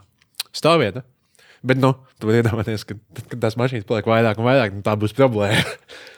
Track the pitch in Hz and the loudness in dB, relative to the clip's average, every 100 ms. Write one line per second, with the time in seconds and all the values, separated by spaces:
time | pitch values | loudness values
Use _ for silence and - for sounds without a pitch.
0 | - _ _ - - - 147 165 110 104 | -16 _ _ -18 -14 -2 2 2 0 -4
1 | - _ _ _ _ _ 123 131 131 - | -14 _ _ _ _ _ -2 2 2 2
2 | _ _ 107 117 117 113 110 107 - 107 | _ _ 0 2 2 0 -4 -6 -10 -16
3 | _ - - 123 113 110 127 123 - 113 | _ -20 -14 -4 -4 -2 -2 -4 -4 -2
4 | 110 113 113 104 117 135 110 98 107 107 | 2 2 2 0 2 2 0 -4 -2 -2
5 | 107 - 135 107 101 117 - - _ - | -2 2 2 2 0 0 -2 -10 _ -20
6 | - | -20